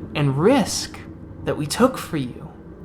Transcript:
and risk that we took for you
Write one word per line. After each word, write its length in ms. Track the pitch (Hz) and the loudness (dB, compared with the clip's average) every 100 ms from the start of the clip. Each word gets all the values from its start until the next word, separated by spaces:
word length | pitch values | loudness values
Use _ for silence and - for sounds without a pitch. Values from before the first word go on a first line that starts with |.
| - | -6
and 240 | 160 147 135 | 0 0 4
risk 600 | 180 277 190 - - - - - - - | 6 6 4 -2 -6 -10 -14 -14 -14 -8
that 120 | - 135 | -4 -2
we 100 | 147 | -2
took 300 | - 247 254 | 4 4 4
for 200 | - 160 | -4 -4
you 340 | 123 - - - - - | -4 -6 -14 -16 -18 -16